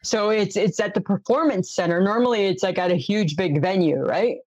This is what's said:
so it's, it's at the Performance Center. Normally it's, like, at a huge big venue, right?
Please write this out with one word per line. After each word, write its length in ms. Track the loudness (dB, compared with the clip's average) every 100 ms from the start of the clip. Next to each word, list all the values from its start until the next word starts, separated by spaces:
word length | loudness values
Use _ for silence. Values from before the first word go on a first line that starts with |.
| -2
so 260 | 0 0
it's, 260 | 0 0 0
it's 240 | -2 0
at 120 | -2 -2
the 40 |
Performance 720 | -2 -4 0 0 2 0 -4
Center. 280 | -2 0 2
Normally 460 | 2 2 2 2 0
it's, 140 | 0
like, 160 | -2 0
at 140 | 0
a 40 | 0
huge 400 | 0 0 0 0
big 240 | 0 0
venue, 380 | 0 2 2 0
right? 320 | 0 0 0 -2